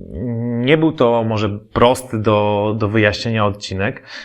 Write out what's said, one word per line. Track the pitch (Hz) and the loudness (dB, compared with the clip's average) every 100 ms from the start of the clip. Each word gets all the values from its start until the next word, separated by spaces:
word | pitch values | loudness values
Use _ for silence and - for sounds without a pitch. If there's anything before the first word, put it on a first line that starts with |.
| 90 78 120 117 120 120 | -14 -10 -6 -6 -4 -2
nie | 127 160 | 2 4
był | 160 | 2
to | 156 120 117 | 2 2 2
może | 110 107 104 | 0 0 -2
prosty | 104 - - 120 127 - 110 | -4 -6 2 4 4 -2 -2
do, | 107 104 104 101 107 110 | 2 2 2 0 0 -2
do | 104 | 0
wyjaśnienia | 110 104 104 117 110 104 | 2 2 0 -2 0 0
odcinek, | 101 - 95 104 - - - | -2 -8 -4 -4 -6 -14 -18